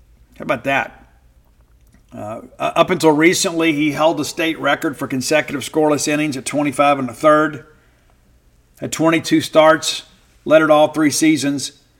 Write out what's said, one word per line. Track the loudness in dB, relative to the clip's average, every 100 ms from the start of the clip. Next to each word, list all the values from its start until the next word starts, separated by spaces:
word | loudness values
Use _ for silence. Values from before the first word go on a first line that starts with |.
| _ _ _ -12
How |
about | -6 -6
that? | -2 -2 -4 -10 -20 _ _ _ _ _ _ _ _ _ _
Uh, | -14 -12 -12
u-, | -14 -8
up | -2 0 0
until | 2 2
recently, | 4 2 2 -2 -2 -2
he | 0 -2
held | 0 0 0
the |
state | -4 -4 -4 -2
record | -2 -2 -2 -6
for | -6
consecutive | -6 0 0 0 -6
scoreless | -6 0 0 0 -2
innings | -2 -2 -6
at | -6
twenty-five | -4 -2 0 2 2
and | -2
a |
third. | 0 4 4 2 -4 -16 _ _ _ _ _ _ _ _ _ _ _
Had | -8
twenty-two | -2 0 0 0 -2
starts, | 0 4 4 4 0 -8 -12 _ _ _ 2
led | 4
it | 6
all | 4 4
three | 2 0
seasons. | 2 2 2 0 -4 -8 -14 _ _